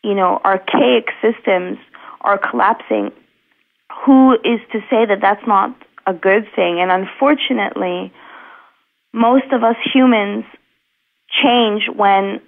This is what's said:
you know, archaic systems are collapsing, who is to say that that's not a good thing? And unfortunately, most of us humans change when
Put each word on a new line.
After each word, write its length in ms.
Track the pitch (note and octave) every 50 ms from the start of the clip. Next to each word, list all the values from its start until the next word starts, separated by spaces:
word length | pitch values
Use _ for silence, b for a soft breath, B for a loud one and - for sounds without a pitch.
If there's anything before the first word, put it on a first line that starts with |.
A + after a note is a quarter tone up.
| -
you 120 | G#3+ G3+
know, 240 | G3 F#3 F3+ G3 - -
archaic 640 | G3 G3 F#3+ - - - - C#4+ B3 B3 A3+ A3+ - - -
systems 560 | - A3 A#3 - - A3+ F#3+ F3+ F3+ F3+ G3 - - _ B B B B B B
are 160 | - - G3+
collapsing, 760 | G3 - - - A#3+ F#3+ G3+ - - - - A2 G#2+ G2+ G#2 - _ _ _ _ _ _ _ _ _ _ _ _ _ _ _ - - -
who 280 | F3 C4+ C4 C4 C4 B3+ A3+ -
is 160 | - A#3 G#3 - _
to 80 | - A3 G3+ -
say 160 | C4 A3 A#3
that 140 | G#3 G3+ G3
that's 240 | G3+ G3 G#3 G#3 -
not 300 | A#3 G#3 F#3+ F#3+ - B3+ _ - _ _ - _
a 60 | G3 F#3
good 340 | E3+ - G3 G3 G#3+ G#3+ G3+ -
thing? 240 | - F#3 F3 F3 F3
And 120 | F3+ F#3
unfortunately, 1200 | F#3 F#3+ F#3+ F#3 - - C4+ C#4+ D4+ C#4+ - - C4 A3 G3+ - - - F#3 F3+ F3+ F3+ F#3 F#3 B B B B B B B B B B B B B B B _ _ _ _ _ -
most 380 | A3+ A#3 A#3 B3+ C4+ C4 -
of 120 | C#4 A#3+ A3+
us 120 | A3+ A#3 - - - -
humans 520 | C4 C4 C4 A#3+ G#3+ G3+ G3+ G3+ A3 A3 - - _ _ _ _ _ _ _ _ _ _ _ _ _ _ _ - - -
change 460 | C4+ A#3+ A#3+ A#3 G#3+ G#3 G#3+ F#3+ - -
when 460 | G#3 G#3 G3 G3 G3 G3 G3 G#3 A3+ _